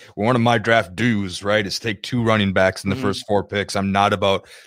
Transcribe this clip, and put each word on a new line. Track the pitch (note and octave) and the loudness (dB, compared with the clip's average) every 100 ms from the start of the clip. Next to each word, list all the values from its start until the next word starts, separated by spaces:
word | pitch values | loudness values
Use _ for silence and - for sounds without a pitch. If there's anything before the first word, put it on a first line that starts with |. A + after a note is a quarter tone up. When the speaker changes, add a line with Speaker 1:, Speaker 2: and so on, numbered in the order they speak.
| - - | -12 -4
Speaker 1:
well, | G#2+ | 0
one | B2+ | 2
of | |
my | A#2 A#2 | 2 2
draft | G#2 A2+ F2+ | 2 2 2
do's, | F2+ A#2+ G#2+ G2 E2+ | -2 0 0 -2 -6
right, | G2+ G#2+ G2 | 0 0 0
is | - | -6
take | A2+ G2+ | -8 -8
two | - B2 | -6 -2
running | A2+ A2 G2+ | 2 2 2
backs | F#2+ F#2 - | 2 2 0
in | G2+ | -4
the | F#2 | -2
Speaker 2:
Mm-hmm. | G#2 | -2
Speaker 1:
first | F#2 - | -4 -2
four | G#2 F2+ | -4 -2
picks. | G2+ F#2+ G2+ | -6 -4 -4
I'm | G2 | -2
not | G2 G2+ | 2 2
about, | G2+ G2+ F#2+ - - | 2 0 0 -4 -20